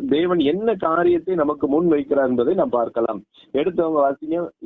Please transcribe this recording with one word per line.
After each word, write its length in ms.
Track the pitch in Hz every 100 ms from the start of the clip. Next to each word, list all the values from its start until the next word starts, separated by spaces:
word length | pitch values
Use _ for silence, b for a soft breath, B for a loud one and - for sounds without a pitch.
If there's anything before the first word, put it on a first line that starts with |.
| 131
தேவன் 300 | 147 180 175
என்ன 360 | 139 185 226 190
காரியத்தை 600 | 165 165 175 175 180 180
நமக்கு 320 | 147 143 143
முன் 220 | 147 175
வைக்கிறார் 380 | 147 139 139 131
என்பதை 260 | 123 123
நாம் 160 | 139 131
பார்க்கலாம். 540 | 120 113 117 113 104 - b b
எடுத்தவங்க 480 | 131 175 170 165 151
வாசிங்க, 480 | 139 135 156 170 170 -